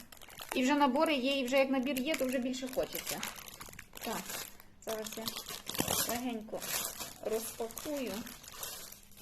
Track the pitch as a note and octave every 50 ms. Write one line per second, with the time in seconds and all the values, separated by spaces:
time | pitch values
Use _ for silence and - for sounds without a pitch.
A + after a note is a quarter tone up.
0 | - - - - - - - - - - - C4+ B3+ C4+ D4 C#4+ C#4+ C4 A#3+ D4+
1 | D#4+ D#4+ D4+ B3+ A#3+ C#4 C#4 C#4 B3 A#3+ C4+ C4+ C4+ C4+ C4+ C4+ A#3+ C#4+ C4+ C4
2 | B3 D#4 D#4+ - C4 B3+ B3+ C4 A#3+ C4 B3+ C4 C4 B3+ - F3+ D3+ - - -
3 | - - C#3 - - - - - - - - - - - - - - - - -
4 | - A#3 G#3 F3+ F3+ - - - - - - - - - - - - A3 A3 G#3+
5 | G#3+ G#3+ - A3+ A3 - - - - - - - - - - - - - - -
6 | - - A#3 A#3+ B3+ B3 A3+ G#3+ G#3+ - F#3+ - - - - - - - - -
7 | - - - - - - A3 A3+ A3 - - - A#3 A3 - - - D4+ D4 C#4
8 | B3 G3+ F#3+ A3+ B3+ - - - - - - - - - - - - - - -
9 | - - - -